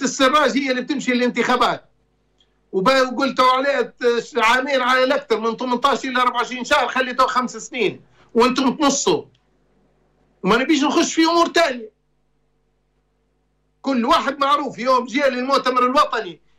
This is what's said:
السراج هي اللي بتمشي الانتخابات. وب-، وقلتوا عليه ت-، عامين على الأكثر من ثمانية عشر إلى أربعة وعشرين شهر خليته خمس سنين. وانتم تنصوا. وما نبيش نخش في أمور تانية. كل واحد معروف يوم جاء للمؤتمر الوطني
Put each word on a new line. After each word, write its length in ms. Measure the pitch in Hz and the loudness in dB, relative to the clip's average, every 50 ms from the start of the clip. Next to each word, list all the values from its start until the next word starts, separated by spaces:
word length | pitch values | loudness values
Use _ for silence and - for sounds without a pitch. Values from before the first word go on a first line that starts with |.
السراج 560 | 277 - - - 269 262 294 311 285 247 202 277 | -4 -4 0 2 2 4 4 4 2 2 0 -2
هي 120 | 285 269 | -2 -2
اللي 120 | 254 247 | -2 -4
بتمشي 300 | - - 294 247 - 254 | -4 -4 -4 -4 -2 -2
الانتخابات. 720 | 247 240 247 240 - 233 220 - 254 247 240 185 151 - - _ _ _ _ _ _ _ _ _ _ _ _ _ _ _ _ _ | 0 0 0 0 0 -2 0 0 0 0 0 0 -2 -4 -10 _ _ _ _ _ _ _ _ _ _ _ _ _ _ _ _ _
وب-، 160 | - 190 185 262 | -4 0 2 2
وقلتوا 560 | 269 262 262 254 240 294 277 254 - 269 254 | 4 4 2 0 0 -2 -2 -2 0 2 2
عليه 360 | 254 254 262 269 277 269 247 | 4 4 2 0 0 0 -2
ت-، 580 | 226 - - - 269 240 240 226 - - - 233 | -4 -4 -6 -2 -2 0 0 0 -4 -4 -2 0
عامين 420 | 220 226 247 262 277 294 277 262 | 2 2 2 2 0 0 -2 0
على 240 | 240 247 254 254 254 | 0 2 2 2 2
الأكثر 360 | 262 285 277 - - 220 214 | 2 0 -2 -2 -2 -2 -2
من 160 | 220 226 220 | -2 -2 -4
ثمانية 240 | 226 247 254 240 240 - | -4 -4 -4 -2 0 0
عشر 240 | 277 226 226 - 269 | 0 0 -2 -4 -4
إلى 140 | 247 254 | -2 0
أربعة 120 | 254 247 240 | 0 0 0
وعشرين 300 | 240 226 226 247 247 240 | 0 -2 -4 -6 -8 -2
شهر 240 | - 196 202 240 - | 0 0 0 0 0
خليته 380 | - 247 262 254 247 254 262 | -2 -2 -4 -2 0 0 0
خمس 300 | - - 247 240 - - | 0 0 -2 -2 -4 -6
سنين. 440 | 220 - - 262 254 202 165 127 - - _ _ _ _ _ - | -12 -14 -10 -4 -4 -2 -2 -4 -6 -14 _ _ _ _ _ 2
وانتم 420 | 233 233 254 254 269 262 247 - | 2 2 2 2 0 0 0 0
تنصوا. 480 | - 285 277 269 - - 196 156 139 - - _ _ _ _ _ _ _ _ _ _ _ _ _ _ _ _ _ _ _ _ _ _ | 2 0 0 0 2 0 0 0 0 -2 -10 _ _ _ _ _ _ _ _ _ _ _ _ _ _ _ _ _ _ _ _ _ _
وما 140 | - 185 220 | -2 0 0
نبيش 280 | 240 262 320 311 262 285 | 0 0 0 0 0 0
نخش 300 | 277 - 339 302 - - | 0 0 0 0 0 0
في 80 | 320 320 | 0 2
أمور 220 | 330 339 339 339 | 2 2 2 2
تانية. 440 | - - 349 339 285 247 240 220 - - _ _ _ _ _ _ _ _ _ _ _ _ _ _ _ _ _ _ _ _ _ _ _ _ _ _ _ _ _ _ _ _ _ _ _ _ _ | 2 2 0 0 0 -2 -6 -12 -16 -20 _ _ _ _ _ _ _ _ _ _ _ _ _ _ _ _ _ _ _ _ _ _ _ _ _ _ _ _ _ _ _ _ _ _ _ _ _
كل 220 | - 269 269 240 226 | -4 -2 -2 0 2
واحد 340 | 269 330 - - 277 269 - | 2 2 2 0 -2 -2 -2
معروف 400 | 269 277 285 285 285 247 160 202 | 0 2 2 0 0 -4 -8 -4
يوم 280 | 240 262 262 240 240 | 0 0 2 0 0
جاء 220 | - 208 294 285 262 | -2 -2 0 0 0
للمؤتمر 580 | 247 247 254 269 269 254 - 254 262 254 247 | 0 -2 -2 0 0 0 0 0 0 0 0
الوطني 540 | 254 262 294 294 - 262 226 202 170 156 - _ _ _ | 2 2 2 2 2 -2 -6 -6 -8 -12 -16 _ _ _